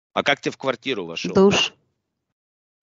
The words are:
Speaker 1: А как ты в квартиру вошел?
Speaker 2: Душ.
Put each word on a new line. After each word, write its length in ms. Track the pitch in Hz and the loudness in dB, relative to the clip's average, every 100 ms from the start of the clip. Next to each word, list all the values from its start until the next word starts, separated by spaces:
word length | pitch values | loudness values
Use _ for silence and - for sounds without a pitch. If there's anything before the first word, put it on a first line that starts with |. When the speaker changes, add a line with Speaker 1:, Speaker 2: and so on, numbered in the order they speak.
| _ | _
Speaker 1:
А 100 | 104 | -4
как 180 | 117 139 | -2 -2
ты 100 | 147 | -4
в 60 | - | -6
квартиру 500 | 135 120 131 110 85 | -4 -4 -4 -6 -6
вошел? 260 | 82 175 | -8 -2
Speaker 2:
Душ. 400 | 196 196 196 - - _ _ _ _ _ _ _ _ _ _ | 4 4 4 0 -6 _ _ _ _ _ _ _ _ _ _